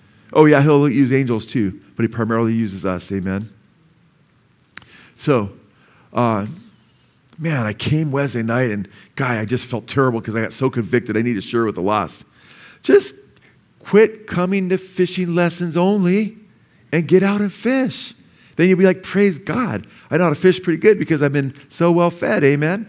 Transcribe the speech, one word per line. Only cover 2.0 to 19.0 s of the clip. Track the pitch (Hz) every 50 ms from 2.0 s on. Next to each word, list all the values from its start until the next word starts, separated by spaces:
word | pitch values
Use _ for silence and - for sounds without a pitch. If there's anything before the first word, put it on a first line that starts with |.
| 117
he | 110
primarily | 120 120 113 110 113 113 117 113 113
uses | 113 113 98 95 92 95
us, | 95 90 87 - -
amen? | 98 98 90 95 95 101 110 110 - _ _ _ _ _ _ _ _ _ _ _ _ _ _ _ _ _ _ _ _ _ _ _ - - - - - - - - _
So, | - - 156 139 117 101 95 - - _ _ _ _ _ _ _ _ _ _ -
uh, | 120 120 117 110 101 101 120 165 185 - - _ _ _ _ _ _ _ _ _ _ _ _ - -
man, | 156 165 151 127 113
I | 107 107
came | - - - 151 156 160 147
Wednesday | 131 143 143 131 - 117 113
night, | 113 117 127 131 113
and, | 104 101 92 - - - - _ _
guy, | - 135 127 120 107
I | 107
just | 98 127 120 -
felt | - 123 110 -
terrible | - - 143 135 127 113 113
'cause | - 113 107
I | 113
got | 110 - -
so | - 131 -
convicted | - 123 107 90 123 120 - - 104
I | 107 117
need | 123 117
to | 95
share | - - 120 117 113
with | 107 -
the | 90
lost. | 87 101 107 104 90 78 - - - _ _ _ _ - - - - - - _ -
Just | - - 392 - - - - - _ _ _ _ _ _ _ _ _ _ _
quit | - - 190 208 220 214 - - -
coming | - - 175 180 185 196 196 185 175
to | 185
fishing | 185 - - - - 180 175 - 190 180 175 165
lessons | 175 175 170 170 - 175 170 143
only | 175 180 190 208 208 180 175 190 214 220 196 - - - _ _ _ _ _ _ _ _ _
and | - 170 160
get | 131 170 190 196
out | 196 202 202
and | 208 190
fish. | - - - 233 262 262 262 180 - - - - - _ _ _ _ _ _ _ _
Then | - 170 185
you'll | 185
be | 170 190
like, | 185 185 185